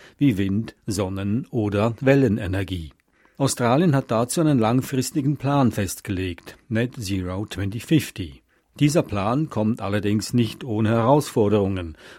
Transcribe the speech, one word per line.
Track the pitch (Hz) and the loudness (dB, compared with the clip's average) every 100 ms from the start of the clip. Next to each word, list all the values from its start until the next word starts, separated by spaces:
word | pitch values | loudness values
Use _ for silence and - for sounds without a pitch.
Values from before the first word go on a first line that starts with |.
| - _ | -14 _
wie | 143 98 | 2 2
Wind-, | 98 101 113 - - | 0 -2 -4 -10 -6
Sonnen- | 101 95 98 101 117 - | -4 -4 -4 -4 -4 -2
oder | 120 104 101 113 113 | -4 0 0 0 2
Wellenenergie. | 135 139 127 107 92 92 95 90 78 - _ _ _ - | 4 6 4 2 -2 -4 -4 -6 -8 -16 _ _ _ -4
Australien | 139 - 120 131 180 135 | -2 2 2 4 4 2
hat | - | 0
dazu | 113 123 170 | -2 0 0
einen | 156 135 | 2 2
langfristigen | 110 127 - 131 123 156 135 139 | 2 2 0 -4 -2 -2 -2 -2
Plan | 135 143 123 | 0 2 2
festgelegt, | 110 95 - - 92 92 87 - - _ | 2 -4 -6 -6 -6 -6 -8 -16 -20 _
Net | 110 127 135 | -2 -2 -6
Zero | 98 98 90 92 110 | -4 -4 -4 -6 -8
twenty | - 98 113 | -6 -6 -6
fifty. | - 160 - - 80 69 _ _ _ - | 0 2 2 -8 -12 -14 _ _ _ 0
Dieser | 147 156 | 2 2
Plan | - 101 101 135 151 | 0 -2 -2 -2 -2
kommt | 113 107 120 | -2 -2 -2
allerdings | 98 104 104 107 - 123 | -2 -2 0 -2 0 0
nicht | 110 - | 0 -4
ohne | 127 107 107 | -6 -2 2
Herausforderungen, | 117 113 147 143 123 101 104 95 95 85 - - | 2 4 2 2 0 2 2 0 -2 -8 -14 -20